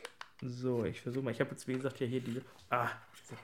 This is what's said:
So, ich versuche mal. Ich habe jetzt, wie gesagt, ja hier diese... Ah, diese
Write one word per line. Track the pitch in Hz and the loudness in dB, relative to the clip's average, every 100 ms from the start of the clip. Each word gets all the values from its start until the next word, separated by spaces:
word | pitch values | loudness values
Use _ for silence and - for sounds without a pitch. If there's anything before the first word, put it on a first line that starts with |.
| - - - - | -12 -14 -18 -8
So, | 127 123 127 123 | -6 0 2 4
ich | 98 - | 4 0
versuche | - 127 | -2 0
mal. | 131 | 2
Ich | 113 | 2
habe | 135 | 0
jetzt, | 143 - | -2 -2
wie | |
gesagt, | 131 135 - | 0 0 0
ja | 123 | 0
hier | 127 | 0
diese... | 123 120 - - - | 0 -4 -6 -14 0
Ah, | 123 110 - - - | 2 2 -2 -10 -18
diese | - 117 | -14 -6